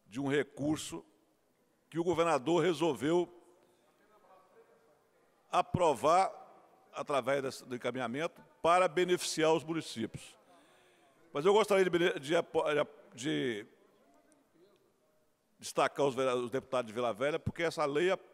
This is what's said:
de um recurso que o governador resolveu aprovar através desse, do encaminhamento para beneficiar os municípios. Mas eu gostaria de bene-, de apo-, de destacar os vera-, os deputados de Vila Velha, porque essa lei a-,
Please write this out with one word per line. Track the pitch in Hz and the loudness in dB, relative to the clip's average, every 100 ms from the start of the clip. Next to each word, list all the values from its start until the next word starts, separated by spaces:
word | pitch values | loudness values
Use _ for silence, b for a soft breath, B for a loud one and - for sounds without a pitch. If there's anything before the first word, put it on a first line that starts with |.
| _ | _
de | 131 | -6
um | 139 | -2
recurso | 143 - - 147 156 - 165 - _ _ _ _ _ _ _ _ | 0 -2 -4 -4 -4 -6 -14 -16 _ _ _ _ _ _ _ _
que | 156 | -4
o | |
governador | 170 160 170 147 127 175 | 0 2 4 2 2 2
resolveu | 170 143 165 117 139 175 175 - - _ _ _ _ _ _ 214 _ - _ 453 - _ _ _ _ _ _ _ _ | 2 2 0 0 0 0 0 -8 -20 _ _ _ _ _ _ _ _ -20 _ -20 -20 _ _ _ _ _ _ _ _
aprovar | 175 - 180 170 120 139 175 190 - - - _ _ _ 151 | -2 0 2 2 4 4 4 2 -4 -20 -20 _ _ _ -10
através | 139 139 117 139 | -4 -2 0 -2
desse, | 131 - 127 | -2 -8 -10
do | 123 | -8
encaminhamento | 123 127 120 131 170 - - _ | -6 -4 -6 -6 -8 -10 -20 _
para | 160 180 180 | 2 4 4
beneficiar | 156 175 175 - - 156 | 2 0 0 -2 2 2
os | 160 | 2
municípios. | 156 165 - 113 110 - - - _ b b b b b b b _ | 0 -8 -8 -6 -8 -8 -18 -20 _ b b b b b b b _
Mas | 143 175 | -2 4
eu | |
gostaria | 208 214 190 | 4 4 2
de | 185 | 4
bene-, | 170 175 165 | 2 0 -2
de | 139 175 | -2 -2
apo-, | 170 160 151 151 147 - - 117 | 0 0 0 0 -2 -8 -20 -10
de | 143 151 135 104 110 _ _ _ _ _ _ _ _ _ 349 _ _ _ _ _ _ _ _ _ | -6 -4 -4 -6 -10 _ _ _ _ _ _ _ _ _ _ _ _ _ _ _ _ _ _ _
destacar | - - 135 - 143 | -6 0 0 2 0
os | |
vera-, | 123 131 123 | 0 0 0
os | 120 | -2
deputados | 131 - 127 113 | -6 -4 -4 -4
de | |
Vila | 107 120 | -4 -4
Velha, | 101 139 156 | -2 -4 -4
porque | - - | -6 -4
essa | 165 160 147 | -4 -2 -2
lei | 147 180 | 0 0
a-, | 180 - | -2 -6